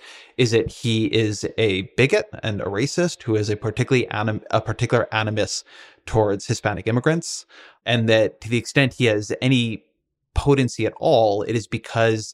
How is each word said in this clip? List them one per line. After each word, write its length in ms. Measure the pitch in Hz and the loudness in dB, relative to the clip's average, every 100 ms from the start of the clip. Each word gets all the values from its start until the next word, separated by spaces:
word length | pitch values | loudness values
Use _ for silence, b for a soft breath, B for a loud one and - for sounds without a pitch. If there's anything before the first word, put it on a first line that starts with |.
| B B B - | B B B 0
is 140 | 123 | 2
that 180 | 113 - | 2 0
he 360 | - 120 110 110 | -4 -2 0 0
is 420 | 113 107 104 - - | 2 0 -2 -6 -2
a 260 | 110 92 101 - | 0 0 -2 0
bigot 320 | 135 214 - - | 2 2 -2 -6
and 180 | - 101 | -6 -4
a 40 | - | -4
racist 580 | 101 131 - 175 - | -2 -2 -2 -2 -4
who 120 | - 107 | -2 0
is 140 | 104 | 0
a 80 | 104 | -4
particularly 500 | 113 - 123 131 - | -4 -4 0 0 0
anim-, 320 | 107 110 107 - | -4 -4 -4 -2
a 100 | 110 | -2
particular 500 | 110 107 120 120 - | -2 -4 0 0 0
animus 520 | 110 107 107 95 - B B B B - | -2 -2 -2 -4 -6 B B B B -2
towards 400 | 110 104 98 - | 0 2 0 -4
Hispanic 420 | 117 - 92 104 | -4 -4 -4 -2
immigrants, 580 | 117 139 165 - - - b b b - | 0 0 0 -4 -10 -14 b b b -2
and 220 | 120 113 | 0 4
that 320 | 110 107 - | 4 4 0
to 80 | 107 | -4
the 80 | 120 | -4
extent 360 | - - 131 | 0 2 2
he 120 | - 120 | 2 2
has 260 | 107 104 - | 2 -2 -2
any 420 | 127 131 117 107 _ _ _ _ _ - | 2 2 0 -6 _ _ _ _ _ -2
potency 500 | 139 139 127 - 107 | 2 2 2 -2 -4
at 80 | - | -2
all, 420 | 165 131 110 101 | 2 4 4 2
it 120 | - 117 | -2 -4
is 120 | 104 | -4
because 640 | 110 - 117 113 110 107 | -8 -4 0 2 0 -4